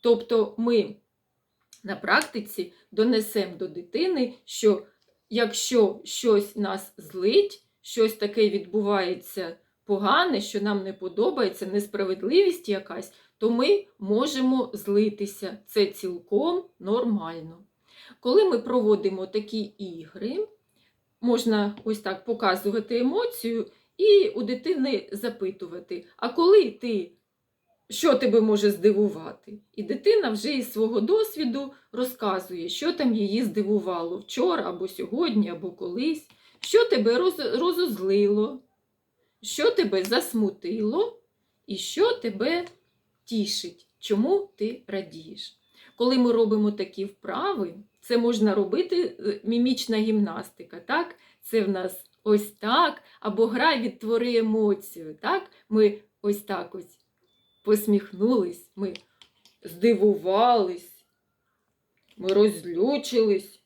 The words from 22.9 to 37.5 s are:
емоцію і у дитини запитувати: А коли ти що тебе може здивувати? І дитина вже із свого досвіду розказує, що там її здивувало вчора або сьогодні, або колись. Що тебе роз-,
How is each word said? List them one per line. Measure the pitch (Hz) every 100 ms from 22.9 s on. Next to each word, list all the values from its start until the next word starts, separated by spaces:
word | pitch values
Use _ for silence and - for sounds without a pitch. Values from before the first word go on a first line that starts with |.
| 240
емоцію | 254 381 480 480 233 226 - _ _ -
і | 415 403 -
у | -
дитини | 214 254 330 320 269 233 -
запитувати: | 208 233 214 190 185 175 170 - 180 - -
А | 247
коли | 254 349 415 254
ти | - 247 208 175 _ _ _ _ _ _ _ _
що | - 320 254
тебе | 240 220
може | 220 208 208
здивувати? | 170 202 202 208 160 165 - - 208 _
І | -
дитина | 202 262 403 440 277
вже | 214 220
із | 277 220
свого | 214 220 226
досвіду | 220 427 440 311 269 269 277 - _
розказує, | 226 254 - 208 185 185 180 170
що | - 302
там | 339 262 220
її | 202 214
здивувало | 226 214 196 208 180 175 170 185
вчора | - - 359 170 180
або | 180 185
сьогодні, | - 185 254 339 214 202
або | 165 185
колись. | - 185 185 294 302 _ _ _ _
Що | - 427 466
тебе | 254 214 247
роз-, | 370 - 254